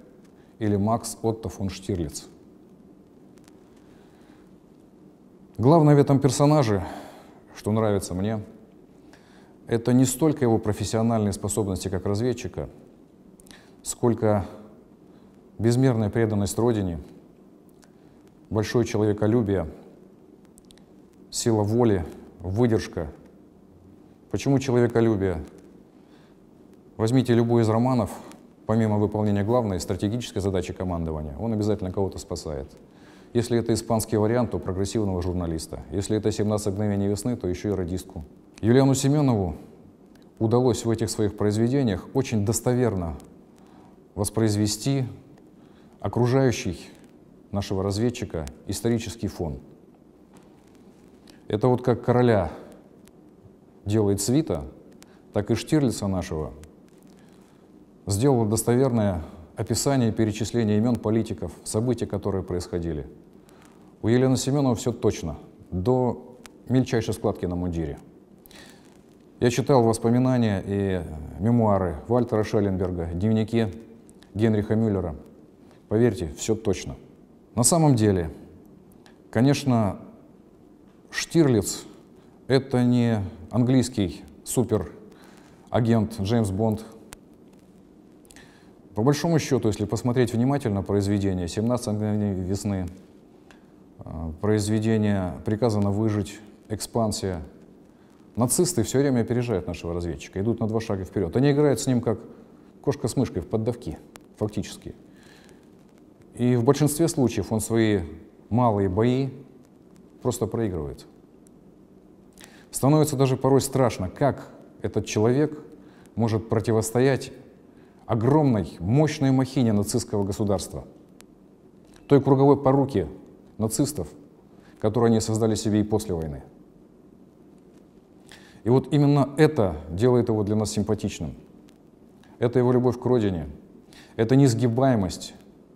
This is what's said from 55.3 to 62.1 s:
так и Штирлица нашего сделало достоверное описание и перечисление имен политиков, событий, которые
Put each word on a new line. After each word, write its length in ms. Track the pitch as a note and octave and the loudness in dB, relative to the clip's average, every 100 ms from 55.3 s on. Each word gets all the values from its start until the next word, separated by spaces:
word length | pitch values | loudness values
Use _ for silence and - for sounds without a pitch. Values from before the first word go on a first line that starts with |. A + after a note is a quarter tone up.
так 200 | G2+ G2+ | -4 -2
и 20 | |
Штирлица 540 | A2 - D#3 C3 - G2+ | -2 0 0 2 0 -2
нашего 440 | F#2 E2+ D#2 C#2+ - - - - - - - - - - - - - - - - | -2 -4 -6 -6 -10 -20 -20 -20 -20 -20 -20 -20 -20 -20 -20 -20 -20 -20 -14 -6
сделало 400 | G2+ C#3+ B2 G#2+ | 2 4 4 2
достоверное 760 | A2 - B2 C3+ A#2+ G2+ F2 D#2 - - | 0 2 2 2 2 0 -2 -6 -16 -16
описание 540 | - G#2+ A2+ D3 C3+ A2+ | -10 -4 -2 0 0 0
и 40 | |
перечисление 640 | G#2 G#2+ G#2 G#2 A#2+ G#2+ G#2 | 0 -2 -2 -4 -2 0 2
имен 160 | A#2+ A#2 | 2 0
политиков, 560 | G#2+ A2+ A2 G2+ E2+ - | 0 -2 -2 -6 -10 -12
событий, 420 | - A2 A#2+ A#2+ | -6 -2 -2 -2
которые 380 | G#2+ | -4